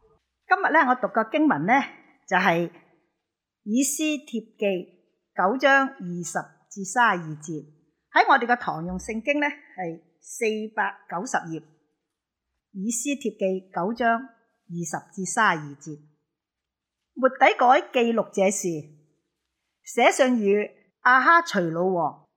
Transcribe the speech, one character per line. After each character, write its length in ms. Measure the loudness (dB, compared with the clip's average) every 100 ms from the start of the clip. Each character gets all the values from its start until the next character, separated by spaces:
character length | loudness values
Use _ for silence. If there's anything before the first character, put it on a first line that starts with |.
| _ _ _ _ -2
今 120 | 0
日 140 | 2
呢， 160 | 2 2
我 40 | 0
讀 100 | -2
嘅 260 | -2 -2
經 160 | 2 2
文 160 | 2
呢， 80 | 2 2 0 -8 _ _ -2
就 80 | 0
係 340 | 2 2 -2 -8 _ _ _ _ _ _ _ _
以 200 | -4 -2
斯 200 | 0 -2 -4 -4 -8
帖 160 | -10
記 580 | -10 _ -2 -2 -6 _ _ _ _
九 220 | -2 0 2
章 320 | 4 4 2
二 180 | -4 -10 -8
十 160 | -8 -8 -10 _ _
至 160 | -14
三 320 | -6 0 2 0
十 60 |
二 40 | -4 -12
節。 280 | -12 -12 -14 _ _ _ _
喺 160 | 2 4
我 100 | 4
哋 60 |
嘅 120 | 2 -2
堂 260 | -2 -6
用 140 | -6 -8
聖 240 | -8 -6
經 160 | -4 -2
呢， 60 | -2
係 560 | -6 -14 -10 -10 -10 _ _
四 240 | -20 -6 -4 -4 -6 -6
百 180 | -6 -8 -10
九 160 | -10
十 140 | -4 -6 -6
頁。 140 | -10 -14 _ _ _ _ _ _ _ _ _ _
以 180 | -8 -6
斯 140 | -6 -6 -6
帖 120 | -6
記 400 | -4 -4 -4 -6
九 200 | -6 -4
章 260 | -2 0 0
二 540 | -4 _ _ _ -14 -12
十 260 | -8 -10 -10
至 140 | -10
三 320 | -6 0 0 0
十 60 |
二 60 | -6 -16
節。 220 | -16 -18 _ _ _ _ _ _ _ _ _ _ _
末 120 | 0 0
底 80 | 4
改 500 | 4 6 6 4 2
記 220 | 0 2
錄 160 | 0 -2
這 220 | 0 0
事， 180 | 0 -4 -6 -10 -20 _ _ _ _ _ _ _ _
寫 300 | -6 2 2
信 260 | 4 2 2
與 260 | 2 0 -2 _ _ _
亞 180 | 2 4
哈 180 | 6 4
隨 320 | 2 -2 -2
魯 180 | -2 0
王、 360 | 0 -2 -6 _